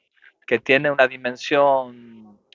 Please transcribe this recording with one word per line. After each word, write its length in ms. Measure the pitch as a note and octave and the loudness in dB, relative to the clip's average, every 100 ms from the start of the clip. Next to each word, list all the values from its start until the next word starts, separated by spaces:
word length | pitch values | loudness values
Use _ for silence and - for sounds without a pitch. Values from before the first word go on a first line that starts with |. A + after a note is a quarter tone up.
| _ _ _ _ - | _ _ _ _ -4
que 140 | A#2 | -4
tiene 320 | - C3+ D3 | 2 0 2
una 160 | C#3 B2+ | 0 0
dimensión 1300 | C3 B2+ B2 - C#3+ C#3+ C3+ B2+ A#2+ A#2 A2+ G#2+ _ _ | 0 -10 -10 -2 2 2 0 -4 -16 -20 -20 -20 _ _